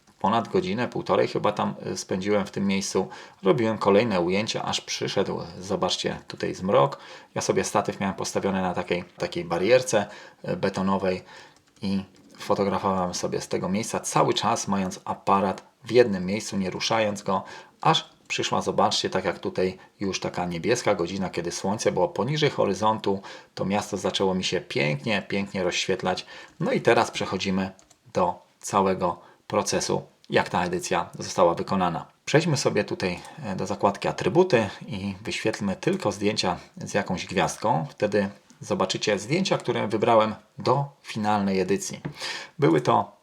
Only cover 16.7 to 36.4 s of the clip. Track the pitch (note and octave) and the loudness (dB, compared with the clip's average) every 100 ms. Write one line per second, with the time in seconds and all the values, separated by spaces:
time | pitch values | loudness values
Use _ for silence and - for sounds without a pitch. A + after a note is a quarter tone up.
16.7 | F#2 - A2+ G#2+ G2+ - F#2+ - - - | -2 -2 2 0 -2 -2 -2 -2 -16 -20
17.7 | _ D#3 D#3+ - _ _ - - G#2+ G2 | _ 2 2 0 _ _ -4 -2 0 0
18.7 | F#2 G2 - G2 F#2+ F#2 E2+ G2+ F2+ F#2 | 2 2 2 0 0 -2 -4 -4 0 -2
19.7 | F#2 - _ G2 F2+ F#2 F#2+ F2+ E2+ F2+ | -2 -18 _ -4 -2 -4 -4 -4 -2 0
20.7 | - - F#2+ E2+ G2 F2+ - E2+ - F#2+ | 2 2 0 0 -2 -4 -4 -6 -4 -4
21.7 | G#2+ G#2 F#2+ F2 - A2+ D3+ D3 - G#2 | 0 0 2 0 0 -2 2 0 2 0
22.7 | F#2 G#2+ G#2+ G#2 G2 - - - - F#2+ | 2 2 2 0 -2 -6 -18 -16 -6 0
23.7 | G#2 G2 - G2 - F#2+ F#2 F#2 F2+ - | 0 0 -2 -2 2 2 2 0 -2 -2
24.7 | - D2 D2 A2+ G2+ - G2+ G2+ G2 F2 | -2 0 0 0 -2 0 -4 -2 -2 -2
25.7 | - - F#2 F#2 F#2 - - - _ F#3+ | -2 -2 0 0 -4 -6 -18 -20 _ -2
26.7 | A3+ - A#2 G#2+ - G2+ F#2+ F#2+ F#2+ F#2+ | 2 4 4 2 -2 -4 -2 0 0 -2
27.7 | - _ _ - - F2+ - _ _ - | -8 _ _ -6 0 0 -2 _ _ 0
28.7 | G2+ F#2+ F#2 F2+ F2 - _ - G#2 F#2+ | 2 4 2 0 -2 -14 _ -2 0 0
29.7 | F#2 - G2 - _ - G#2+ F2+ F#2+ F2 | -2 0 -2 -4 _ 0 0 2 0 0
30.7 | F2 - F2+ E2 - - - F2 E2+ F2+ | -2 0 -2 -2 -10 -6 4 4 4 -2
31.7 | F#2+ F2 D#2 - _ - D3 E3 C#3 - | 0 0 -2 -8 _ 2 4 4 2 2
32.7 | G#2 G2 - F#2+ F2 - - - F#2+ G2 | 0 0 -2 -2 -4 -10 -12 -8 -6 -4
33.7 | G2 G#2 G2 F#2 - - C3 F#3 A#2+ G2+ | 0 0 0 -4 0 2 4 6 4 2
34.7 | - - G2 G2+ F#2+ - - A2 - G2+ | -6 -10 -6 -6 -6 -8 -4 -4 -2 -4
35.7 | F#2 - G2 G#2+ G2 G#2 G#2+ | -2 -2 0 -2 0 -2 0